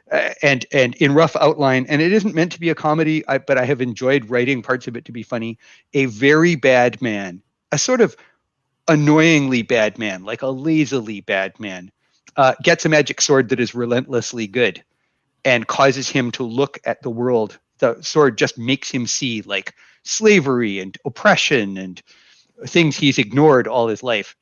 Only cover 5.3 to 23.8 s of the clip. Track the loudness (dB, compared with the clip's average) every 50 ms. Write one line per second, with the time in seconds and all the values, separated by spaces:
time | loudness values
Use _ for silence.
5.3 | -8 -8 -8 -8 -10 -12 _ _ _ _ _ _ -2 -2 -2 -2 -2 0 2 4
6.3 | 4 6 4 2 2 2 2 4 4 4 4 2 0 -2 -6 -6 -6 -6 -8 -10
7.3 | -14 -16 _ _ _ _ _ _ -4 -4 -2 0 2 2 2 2 0 -4 _ _
8.3 | _ _ _ _ _ _ _ _ _ _ _ 2 2 4 4 4 4 6 6 4
9.3 | 4 4 2 0 -2 -2 -2 0 0 2 2 0 -2 -4 -6 -8 -8 -8 -10 -12
10.3 | -10 -8 -6 -6 -6 -4 -2 0 0 0 0 0 -2 -4 -6 -6 -10 -10 -6 -4
11.3 | -2 -2 -2 -4 -6 -10 -12 -12 -12 -12 -14 -18 _ _ _ _ _ _ _ _
12.3 | _ 2 2 2 2 2 0 0 0 2 2 2 2 2 2 2 -2 -2 0 2
13.3 | 4 4 4 2 0 -2 -2 -4 -4 -6 -4 -2 -2 -2 -2 -2 -4 -4 -4 -4
14.3 | -6 -8 -8 -4 -2 0 0 0 -2 -6 _ _ _ _ _ _ _ _ _ _
15.3 | _ _ 0 0 0 0 0 -2 0 2 2 2 2 0 -4 -4 -2 -2 -2 -2
16.3 | -4 -6 -8 -4 -2 -2 -2 -2 -4 -6 -6 -6 -6 -6 -6 -8 -6 -4 -2 0
17.3 | 0 0 0 -2 -8 -14 _ _ _ _ 0 0 0 -2 -8 -2 2 2 2 2
18.3 | 2 0 -2 -2 -2 -4 -4 -4 -4 -4 -6 -6 -8 -6 -6 -6 -6 -6 -6 -6
19.3 | -6 -8 -8 -8 -8 -8 -8 -10 -14 _ _ _ _ _ _ -8 -4 2 4 4
20.3 | 6 6 4 2 2 0 0 0 -2 -4 -6 -8 -12 -12 -12 -12 -6 0 2 2
21.3 | 4 2 2 0 0 0 0 -2 -4 -8 -10 -12 -12 -16 -20 _ _ _ _ _
22.3 | _ _ _ _ _ -18 -10 -2 0 2 2 2 0 0 0 0 0 0 -2 -2
23.3 | 0 4 4 6 6 4 2 0 0 0